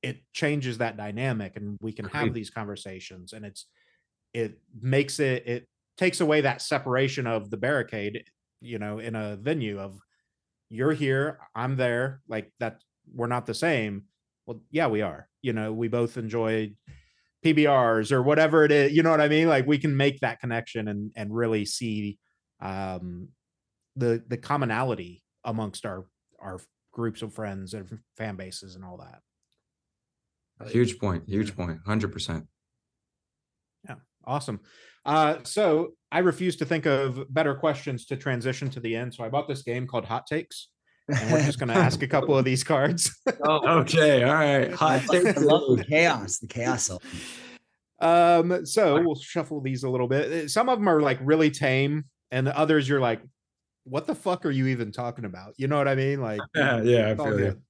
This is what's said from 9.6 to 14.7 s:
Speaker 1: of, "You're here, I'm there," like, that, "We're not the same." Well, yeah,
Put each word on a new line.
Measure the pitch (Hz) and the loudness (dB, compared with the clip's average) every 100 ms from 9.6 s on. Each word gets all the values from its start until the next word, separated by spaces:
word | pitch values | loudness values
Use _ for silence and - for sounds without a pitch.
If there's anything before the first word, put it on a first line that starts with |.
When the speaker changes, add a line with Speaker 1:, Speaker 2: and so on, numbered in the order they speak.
| 110 101 | -4 -6
Speaker 1:
of, | 98 95 _ _ _ _ _ _ _ | -10 -14 _ _ _ _ _ _ _
"You're | 110 135 | -2 0
here, | 151 143 135 147 - - 110 | 0 0 0 -2 -6 -14 -8
I'm | 127 135 | -4 0
there," | 123 120 131 135 _ | 0 0 -2 -6 _
like, | 113 104 _ | -8 -8 _
that, | 113 - _ _ _ | -8 -8 _ _ _
"We're | - 120 | -6 -4
not | 123 117 | -4 -4
the | |
same." | 110 170 143 107 101 - _ _ _ - | -4 0 0 -2 -8 -12 _ _ _ -16
Well, | 113 | -16
yeah, | _ | _